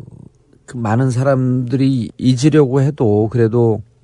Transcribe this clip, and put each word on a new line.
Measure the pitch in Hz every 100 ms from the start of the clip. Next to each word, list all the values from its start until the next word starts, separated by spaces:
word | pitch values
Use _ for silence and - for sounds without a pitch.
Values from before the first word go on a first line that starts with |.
| - - - _ _ _ -
그 | 127
많은 | 113 113 131
사람들이 | 120 135 135 127 127 123 131 135 131 107 -
잊으려고 | 127 127 147 151 135 135
해도 | 135 151 117 104 113
그래도 | 120 113 120 117 104 - _